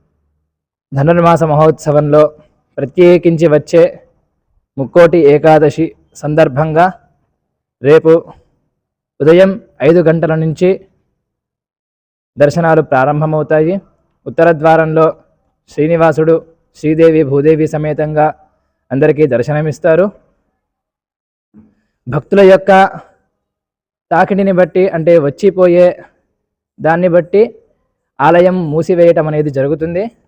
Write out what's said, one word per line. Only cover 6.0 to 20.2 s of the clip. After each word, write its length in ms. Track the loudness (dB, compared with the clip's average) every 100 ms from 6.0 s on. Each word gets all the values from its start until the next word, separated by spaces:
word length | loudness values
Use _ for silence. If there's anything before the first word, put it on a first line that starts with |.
| _
సందర్భంగా 800 | -12 -6 -2 0 -2 -4 -2 -2 -4 _ _ _ _ _ _ _ _
రేపు 420 | 2 2 4 0 0 -20 _ _ _ _ _ _ _ _
ఉదయం 380 | 2 4 2 0 _ _
ఐదు 180 | 0 2
గంటల 340 | 0 -2 -4
నుంచి 460 | -4 -4 -2 -4 -4 _ _ _ _ _ _ _ _ _ _ _ _ _ _ _ -2
దర్శనాలు 440 | -2 0 -2 -2
ప్రారంభమవుతాయి. 1000 | -2 -2 -2 -2 -4 -6 -2 -2 -2 -6 -10 _ _ _ -12
ఉత్తర 260 | -2 0
ద్వారంలో 640 | 0 0 0 0 0 -2 -4 _ _ _ _ _
శ్రీనివాసుడు 800 | -6 -2 0 0 0 0 -2 -4 _ _ _
శ్రీదేవి 460 | -4 2 2 2
భూదేవి 440 | -2 -2 0 0 -2
సమేతంగా 680 | -4 -6 -6 -4 -2 -2 -4 _ _ _ _ _
అందరికీ 340 | -2 -2 0 -2
దర్శనమిస్తారు. 840 | -2 -4 -4 -6 -4 -2 0 -2 -6